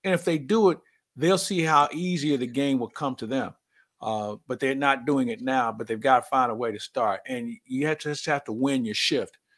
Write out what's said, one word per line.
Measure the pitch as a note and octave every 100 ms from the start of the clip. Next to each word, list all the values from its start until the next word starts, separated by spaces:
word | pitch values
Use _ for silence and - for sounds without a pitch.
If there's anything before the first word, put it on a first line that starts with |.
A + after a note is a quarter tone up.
And | F#3+
if | F3
they | F3 D#3+
do | C3 A3 G3+
it, | D#3+ _ _ _ -
they'll | D#3+ F#3
see | - F#3
how | D#3+ D3+ D3
easier | D3+ F3+ F3+ D3 C#3
the | B2
game | A#2+ C#3 C3+
will | A2+
come | - C#3 B2+
to | A2+
them. | C3+ G2 - _ _ _ -
Uh, | - A2 G#2 G#2 -
but | B2+
they're | C3+
not | C3+ C#3 C3+ B2
doing | C#3 B2
it | A2+
now, | B2+ C3 A#2
but | A2 A#2
they've | A2
gotta | C3+ B2+
find | - C3 B2
a |
way | A2 A#2+
to | G#2
start. | - - A2 F#2+ -
And | B2+ A#2 A#2
you | - C3 D3+
have | D#3
to, | D3+
just | D3 -
have | C#3+
to | -
win | A2 C3+ C3+
your | A2+
shift. | G#2 - C#3 G#2 _ _